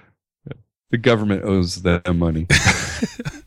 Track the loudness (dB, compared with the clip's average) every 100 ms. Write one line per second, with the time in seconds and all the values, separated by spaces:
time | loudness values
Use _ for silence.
0 | _ _ _ _ -18 -18 _ _ _ 0
1 | 4 4 2 0 2 0 0 -2 0 0
2 | 0 0 0 0 0 2 2 0 -4 -6
3 | -8 -8 -12 -12